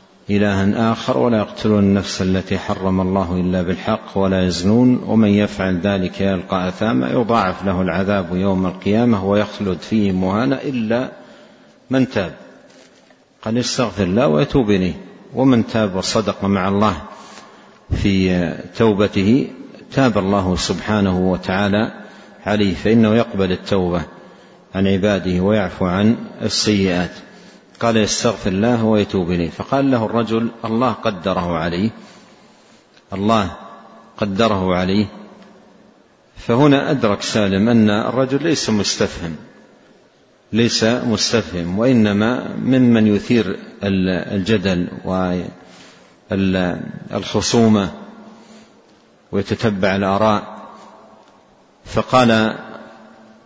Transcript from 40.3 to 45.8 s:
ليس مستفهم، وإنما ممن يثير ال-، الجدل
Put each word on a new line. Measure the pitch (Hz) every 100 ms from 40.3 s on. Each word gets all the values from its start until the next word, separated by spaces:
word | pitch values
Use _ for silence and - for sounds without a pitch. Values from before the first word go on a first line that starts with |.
| _ -
ليس | 107 117 -
مستفهم، | 113 123 120 107 - 117 - 90 85 98
وإنما | 127 123 107 101 110 123 - 107
ممن | 107 131 120 117 107
يثير | 101 - 120 92 - - -
ال-، | 101 95 92
الجدل | 90 - 101 92 107 95 90 90 - 92 92 92 90 87 - - -